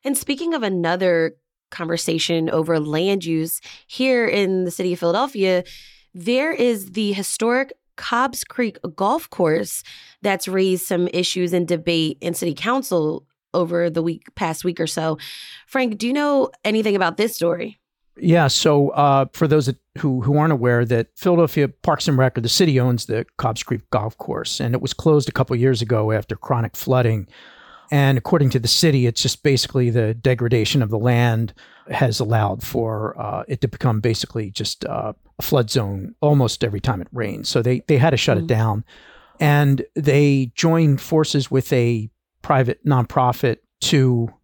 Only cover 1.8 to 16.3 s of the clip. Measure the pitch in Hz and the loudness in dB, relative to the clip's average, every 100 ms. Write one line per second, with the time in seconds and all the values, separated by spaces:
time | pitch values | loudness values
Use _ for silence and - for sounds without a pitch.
1.8 | 165 170 - 165 - 170 160 160 160 160 | -6 -4 -2 -2 0 0 0 -2 0 -2
2.8 | 151 156 190 196 165 160 165 - - - | 0 -2 0 -2 -2 -2 -2 -8 -12 -20
3.8 | _ - 262 247 226 202 190 190 180 - | _ -4 0 2 2 0 0 0 -2 -4
4.8 | 185 175 170 190 277 220 190 180 180 - | -4 -2 0 0 -2 0 0 0 -2 -20
5.8 | - _ _ 185 175 247 302 320 247 220 | -20 _ _ -8 -2 0 0 0 0 0
6.8 | 190 185 208 196 196 - 226 247 269 - | -6 -4 -2 -2 -6 -2 -2 0 -4 -10
7.8 | _ - - 240 262 269 - - 233 - | _ -14 -4 -2 -2 -4 -10 -4 -4 -4
8.8 | - 151 196 311 - - 170 160 202 - | -14 -4 -2 -2 -6 -2 0 0 -4 -10
9.8 | - - - _ 202 196 190 190 190 185 | -14 -20 -20 _ -4 -2 -2 0 2 0
10.8 | - 175 180 175 180 185 180 180 175 170 | -2 -2 0 -2 -2 -2 0 0 0 -2
11.8 | 165 165 156 - - 170 175 147 190 262 | 0 0 0 -4 -8 -4 -4 -4 -2 -2
12.8 | 262 180 151 - _ _ _ - 165 170 | 0 -2 -2 -6 _ _ _ -4 -2 0
13.8 | 170 160 165 160 - - 170 160 180 170 | -2 -2 -4 -6 -14 -6 -6 -4 -6 -4
14.8 | 160 - 160 156 - - - - _ 269 | -4 -2 -4 -4 -10 -18 -18 -20 _ -2
15.8 | 247 208 233 285 294 | -2 -2 -2 0 2